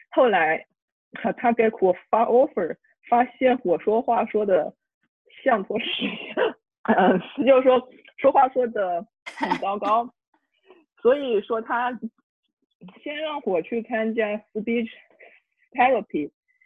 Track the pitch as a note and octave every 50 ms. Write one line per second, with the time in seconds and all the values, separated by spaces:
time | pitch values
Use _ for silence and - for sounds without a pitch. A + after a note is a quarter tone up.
0 | _ _ - D#4+ C4 A#3+ G3 F3 D#3+ D#3 D#3+ - - _ _ _ _ _ _ _
1 | _ _ - - - G#3 F3+ - - A#3+ A#3 - A3+ A3 - - F#3+ F#3 F3+ -
2 | - - - A3 A3+ - A3+ B3 C#4 D4+ - A3+ F3 D3+ - _ _ _ _ _
3 | _ - B3 A#3+ B3+ B3 - - C4 B3+ A#3+ B3 - F3+ E3 D3+ - G#3 G#3+ A3+
4 | - - A#3 G#3+ A3 - - G#3+ G#3+ G3+ F#3 D#3+ - - - _ _ _ _ _
5 | _ _ _ _ _ _ - - - C4 A#3+ G3+ F#3+ - G3+ G3+ - - - -
6 | - - - - - - - - - - - _ _ _ _ _ - - A3+ -
7 | F#3+ F3+ F#3+ F3+ - - - - B3 B3+ C4+ B3+ C4 C4 B3+ A#3+ - - - -
8 | - - _ - - C4+ D4 C#4 C4 C4 - B3+ B3 A#3 A#3 G#3+ G3 F3+ F3 E3+
9 | G#3 _ _ _ - - - - C4+ F#3+ - C4 - G3 G3+ G#3 G3+ G3+ G#3+ A#3
10 | A#3+ B3 _ _ _ _ _ _ _ _ _ _ _ G4 - E4+ D#4 _ _ _
11 | - A#3 C4+ D4 C#4 B3+ A#3 G3 G#3 - A#3 A3 A3+ - B3 A#3 B3 B3 B3+ G#3+
12 | - A#3 _ _ _ _ _ _ _ _ _ _ _ _ _ _ - F3+ - -
13 | - D4 D4 D4 D#4 D4+ D4 - - G#3+ F#3 E3 D#3+ - A#3+ A#3 A3 - A3+ A3
14 | A3 A3 A3 A3+ G#3+ G#3 G#3 G#3+ - _ - A3 G3+ A#3 A#3 A#3+ A3+ A3+ - -
15 | _ _ _ _ - - _ _ _ _ _ _ _ _ - - B3 C4+ C4 G#3+
16 | G#3 _ - D3+ C#3+ - _ _ _ _ _ _ _